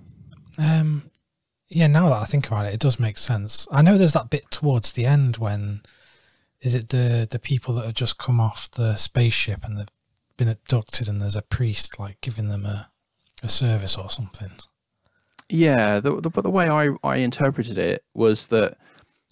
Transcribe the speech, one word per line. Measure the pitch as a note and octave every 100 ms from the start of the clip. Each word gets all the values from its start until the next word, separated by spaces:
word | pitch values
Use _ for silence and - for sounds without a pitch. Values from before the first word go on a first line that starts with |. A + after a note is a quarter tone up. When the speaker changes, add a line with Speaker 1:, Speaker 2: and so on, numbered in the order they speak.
| - - - - - -
Speaker 1:
Um, | D#3 D#3+ D#3 D3 - _ _ _ _ _ _
yeah, | E3 D#3
now | D3+ F3
that | A2+
I |
think | G#2+ C#3+ -
about | G#2 G#2
it, |
it | G#2+
does | C#3+ -
make | A2 -
sense. | - A2 G#2 - -
I | C#3
know | E3 G3+
there's | F3
that | D3 A#2
bit | C#3+ -
towards | - D3 B2 -
the | - A#2+
end | C#3+ C3 A2+
when, | A2 G#2 G2+ G#2 - _ _ _ _ _ _ _
is | B2+
it | B2 A2
the, | B2+ B2 A#2 A2
the | A#2
people | - C3 -
that | A#2+ A2+
have |
just | A2 A2+ -
come | - A#2+
off | A2 - -
the | - A2+ G#2+
spaceship | - B2+ A#2 - - G2+
and | - G#2
they've | G2+ _ _ _ _ -
been | A2+
abducted | A2 - A#2 - - G#2
and | G2+
there's | G2+ G#2
a |
priest, | - - A#2 G#2 - -
like, | G2+ G2
giving | - A2 G#2
them | G2+ G2+
a, | G#2 - _ _ _ _ -
a | A2+
service | - B2 A2 G2 -
or | F#2+
something? | - G2 - F#2+ F#2 - _ _ _ _ _ _ - -
Speaker 2:
Yeah, | E3 D#3+ B2+ G#2+ G#2
the, | C3 D3+
the, | E3
but | G3+
the | G3
way | F#3+ E3+
I, | D3+ D3 C3+
I | C#3+ C3
interpreted | B2 - C#3 C#3 A#2 F#2
it | F2 F#2+ -
was | - A2+ G#2+ -
that, | A2+ F#2+ - _ _ _ _ _